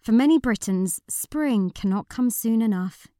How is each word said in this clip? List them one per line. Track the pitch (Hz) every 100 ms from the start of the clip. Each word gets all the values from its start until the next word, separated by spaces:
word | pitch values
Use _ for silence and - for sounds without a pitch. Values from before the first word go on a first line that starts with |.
For | -
many | 226 285 320
Britons, | 247 214 - 185 185 - _
spring | - - 302 294 220 185
cannot | - 196 196 -
come | - 247
soon | - 226 226
enough. | 220 190 185 - -